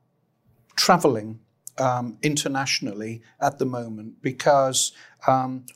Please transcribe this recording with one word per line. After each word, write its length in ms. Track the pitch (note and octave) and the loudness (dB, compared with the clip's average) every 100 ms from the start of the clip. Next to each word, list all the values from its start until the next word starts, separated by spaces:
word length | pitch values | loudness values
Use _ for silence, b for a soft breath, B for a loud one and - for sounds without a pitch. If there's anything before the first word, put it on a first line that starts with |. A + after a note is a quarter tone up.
| _ _ _ _ _ _ _ | _ _ _ _ _ _ _
travelling, 640 | - - F3 E3+ A2 G#2+ A2+ _ _ - - | 0 4 6 6 2 -4 -14 _ _ -14 -4
um, 400 | C3 B2 B2 G#2+ | -2 0 -4 -2
internationally 1000 | D3+ D3 D3 C3+ C3+ - B2 G2+ A2 A#2 b b | -2 0 -2 -4 -4 -4 -6 -8 -10 -10 b b
at 200 | C#3 C3+ | -4 -2
the 40 | |
moment, 560 | C3 B2 A#2 G#2+ A2 - | -4 -4 -8 -10 -14 -8
because, 680 | C3 B2+ D#3+ C#3 C3+ B2 - B B B - | -8 -2 4 4 4 0 -2 B B B 0
um, 360 | C3 B2+ C3 - | 2 0 -8 -12